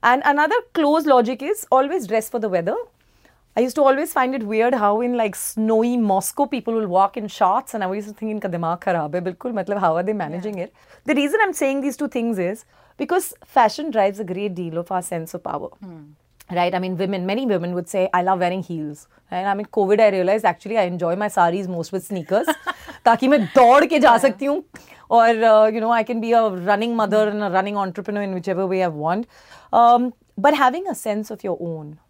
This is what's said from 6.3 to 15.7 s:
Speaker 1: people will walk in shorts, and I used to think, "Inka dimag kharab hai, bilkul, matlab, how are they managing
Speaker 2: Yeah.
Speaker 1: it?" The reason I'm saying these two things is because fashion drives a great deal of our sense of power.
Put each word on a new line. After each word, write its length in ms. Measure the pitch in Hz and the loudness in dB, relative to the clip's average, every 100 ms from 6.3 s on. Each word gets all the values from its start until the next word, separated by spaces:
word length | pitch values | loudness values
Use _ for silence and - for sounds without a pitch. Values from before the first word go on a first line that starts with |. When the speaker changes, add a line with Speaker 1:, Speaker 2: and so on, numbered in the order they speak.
| - 285 | -2 -2
Speaker 1:
people 200 | 254 226 226 | -2 -4 -4
will 60 | 214 | 0
walk 240 | 175 196 247 | 2 2 -2
in 40 | 208 | -10
shorts, 460 | - 190 220 269 | 0 2 2 -2
and 100 | 226 | -6
I 40 | 185 202 | -4 -4
used 120 | 208 | -8
to 60 | 208 | -10
think, 100 | 220 214 | -8 -6
"Inka 140 | 196 | -6
dimag 260 | 175 165 175 | -4 -4 -4
kharab 320 | - 170 151 175 | -2 -2 -2 -4
hai, 20 | 180 | -6
bilkul, 260 | 180 247 220 | -8 -8 -6
matlab, 220 | 175 202 185 | -4 -2 0
how 40 | 160 | 0
are 80 | 180 | -2
they 40 | 214 | -4
managing 360 | 160 170 202 196 | -6 -8 -8 -8
Speaker 2:
Yeah. 80 | 175 | -10
Speaker 1:
it?" 40 | _ _ - - | _ _ -14 -2
The 60 | 294 | 0
reason 240 | 285 427 415 | 0 0 0
I'm 60 | - | 0
saying 240 | 269 277 277 | -2 -2 -4
these 120 | 311 | -4
two 60 | 285 | -6
things 240 | 247 233 208 | -4 -4 -2
is 200 | 175 220 _ _ _ _ | -4 -6 _ _ _ _
because 240 | 294 359 - - - - | -4 -2 -4 -14 -2 2
fashion 340 | 226 - 311 226 | 2 0 -4 0
drives 240 | 196 196 | 0 0
a 0 | 196 | -8
great 240 | 185 208 180 | -6 -6 -6
deal 180 | 175 160 | -8 -8
of 80 | 170 185 | -6 -6
our 60 | 175 | -6
sense 260 | 170 160 - | -8 -8 -10
of 40 | - | -8
power. 200 | 147 - | -8 -10